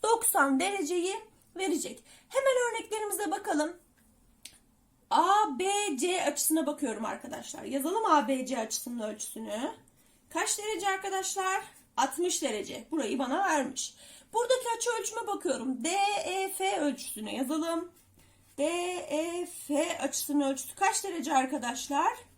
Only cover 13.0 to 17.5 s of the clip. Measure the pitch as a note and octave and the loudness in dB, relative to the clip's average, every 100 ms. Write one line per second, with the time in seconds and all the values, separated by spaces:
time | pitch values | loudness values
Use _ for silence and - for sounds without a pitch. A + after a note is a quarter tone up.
13 | A3+ A#3 A#3+ C#4+ G4 D#4 C4+ - - - | 0 0 0 2 2 2 0 -4 -8 -10
14 | - - - A4 A#4+ B4+ A#4+ A#4 A#4 A#4+ | -20 -20 -4 -2 2 2 2 -2 0 -2
15 | A#4+ A4 A4+ G4 F4+ A#3+ A#3+ B3+ B3+ F#4+ | -2 -4 -4 -4 -2 -2 -2 -2 0 2
16 | G4+ G4+ - F#4 F#4+ - F#4+ G4+ D4 B3+ | 2 0 -2 -2 -2 0 0 2 0 -2
17 | - - G#3+ G#3 B3 | -8 -8 -6 -4 -2